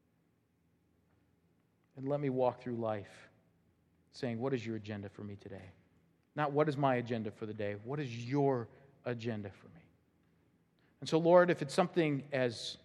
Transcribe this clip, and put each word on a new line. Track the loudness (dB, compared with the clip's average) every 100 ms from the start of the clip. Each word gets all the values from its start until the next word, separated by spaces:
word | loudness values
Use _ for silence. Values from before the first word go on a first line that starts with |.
| _ _ _ _ _ _ _ _ _ _ _ _ _ _ _ _ _ _ _ -10
And | -4
let | -2
me | 0
walk | 2 2 0
through | -6 -4
life | -4 -4 -8 -18 -20 _ _ _ _ _ _ _ _
saying, | -8 -6 -4
"What | -2 -2
is | -4
your | -8
agenda | -8 -10 -10
for | -12
me | -14 -14
today?" | -14 -16 -18 -20 _ _ _ _ _ -4
Not, | 0
"What | 2 2
is | 4
my | 4 2
agenda | 0 -4 -4
for | -8 -8
the |
day?" | -4 -6 -6
What | -8 -6
is | -6 -8 -4
your | 2 2 2 -2 -12 -20 _ -8
agenda | -6 -4 -6 -8
for | -14 -20
me? | -20 -20 _ _ _ _ _ _ _ _ _ _ _
And | -2
so, | 2
Lord, | 8 8 8
if | 4
it's | 0 2
something | 2 2 2 2 -2
as | 0 0 -2 -8 -14